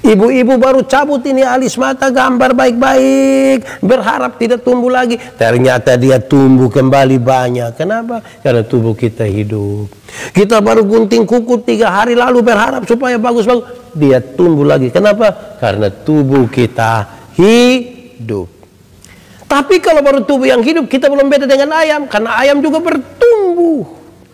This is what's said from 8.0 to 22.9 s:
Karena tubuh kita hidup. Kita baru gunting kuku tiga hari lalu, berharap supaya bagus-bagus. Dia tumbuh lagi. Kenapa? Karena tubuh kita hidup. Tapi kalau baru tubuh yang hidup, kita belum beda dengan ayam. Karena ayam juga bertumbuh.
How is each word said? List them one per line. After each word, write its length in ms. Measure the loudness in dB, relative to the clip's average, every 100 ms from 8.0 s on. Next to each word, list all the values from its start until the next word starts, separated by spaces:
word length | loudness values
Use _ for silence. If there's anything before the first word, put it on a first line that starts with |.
| -6 -12 -12 -6
Karena 160 | -2 -2 0
tubuh 240 | -2 -2
kita 320 | -2 -6 -4
hidup. 640 | -4 -4 -4 -6 -6 -8 -10 -16 -20 -16 -4 0
Kita 240 | 2 2
baru 240 | 2 0
gunting 400 | 2 0 2 0
kuku 400 | 0 -2 0 -4
tiga 240 | -2 -2 0
hari 240 | 0 0
lalu, 320 | 0 2 2
berharap 400 | 2 0 0 -4
supaya 320 | -4 -2 -2 -2
bagus-bagus. 480 | -2 -2 0 -2 -4 -20 -14 -2
Dia 240 | 2 2
tumbuh 480 | -2 0 0 2 2
lagi. 240 | 0 0
Kenapa? 640 | 0 0 2 0 -2 -16 -6
Karena 320 | -4 -2 -4
tubuh 560 | -4 -2 0 2 0 0
kita 560 | 0 -2 -2 -2 -2 -6 -14 -10
hidup. 1300 | 0 4 4 2 0 -6 -18 -20 -16 -10 -8 -10 -16 -20 _ _ -20 -20 -20 -20 -20 -4
Tapi 320 | -2 2 0
kalau 240 | 2 2
baru 160 | 2 0 0
tubuh 160 | 0
yang 160 | 0 0
hidup, 240 | 0 -2 -2
kita 160 | 0 0
belum 240 | 0 0
beda 160 | 0 0
dengan 240 | 0 0
ayam. 320 | 0 -2 -2
Karena 320 | -4 -4 -2 0
ayam 240 | 0 0
juga 240 | 0 -2
bertumbuh. 1040 | -2